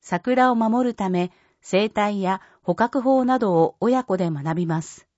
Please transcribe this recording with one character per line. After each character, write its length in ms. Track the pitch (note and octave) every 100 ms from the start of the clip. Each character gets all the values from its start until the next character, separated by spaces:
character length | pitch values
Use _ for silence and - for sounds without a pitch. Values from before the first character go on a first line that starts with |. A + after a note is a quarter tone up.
桜 500 | - F3 G#3 B3+ B3+
を 40 | A#3
守 340 | A3 A#3 B3
る 40 | A3+
た 120 | G3
め、 240 | F3+ F3+ _ _ _
生 280 | - F#3 G#3+
態 320 | G#3+ G#3 G#3
や 200 | F#3 F#3+ - _
捕 140 | - F3
獲 260 | A#3 C#4+
法 220 | B3 C4+
な 160 | B3+ C4
ど 140 | A3
を 240 | E3+ E3 -
親 240 | A3 B3+
子 140 | B3 F#3+
で 120 | F3
学 240 | D3+ C#3+
び 120 | E3 F3
ま 160 | D#3+
す。 260 | D#3+ - _